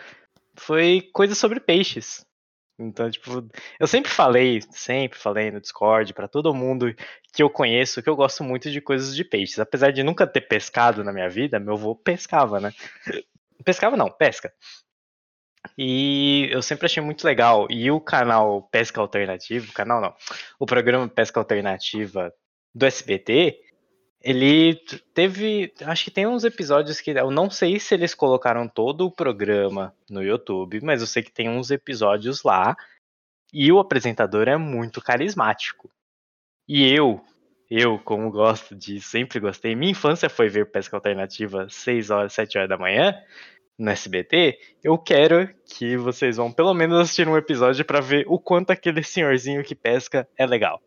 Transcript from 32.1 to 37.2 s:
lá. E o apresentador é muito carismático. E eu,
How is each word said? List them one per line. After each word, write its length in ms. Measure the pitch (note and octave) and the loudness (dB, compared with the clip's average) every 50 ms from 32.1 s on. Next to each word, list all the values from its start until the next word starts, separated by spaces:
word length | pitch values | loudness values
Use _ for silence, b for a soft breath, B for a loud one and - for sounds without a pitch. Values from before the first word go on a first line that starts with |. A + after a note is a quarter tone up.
| G2+ G#2 G#2+ B2 C#3 - - | 2 0 -2 -4 -6 -2 0
lá. 320 | C3 G2 F#2 G2 A2+ D#3+ B B B B B B _ _ _ _ _ _ _ _ _ - | 2 2 2 2 0 -2 B B B B B B _ _ _ _ _ _ _ _ _ -4
E 180 | D3+ C#3 D3+ | 2 4 6
o 80 | F3+ G3+ | 6 6
apresentador 680 | F#3+ - D#3 B2+ A2 A#2+ A2 - A2+ G2 G#2 G#2+ A2 B2 | 4 4 0 -2 -2 -2 -2 0 0 0 2 2 2 2
é 100 | C#3 D#3+ | 2 0
muito 440 | D#3+ D3+ C3 A#2 A#2 A2+ - B2 | -2 -4 -6 -6 -6 -6 -10 -10
carismático. 880 | - - B2 A#2+ D3+ G3+ G3+ F#3 A#2+ G#2+ G#2 - - - - _ - - _ _ _ _ _ _ _ _ _ _ _ _ _ _ _ - | -4 -2 -2 -2 -2 -2 -2 -2 -2 -2 -2 -4 -6 -12 -12 _ -18 -20 _ _ _ _ _ _ _ _ _ _ _ _ _ _ _ -4
E 200 | D3 C#3 C#3 C3 C3+ | 2 4 4 6 6
eu, 280 | D3+ D3+ B2+ G#2+ F#2 | 4 4 2 0 -2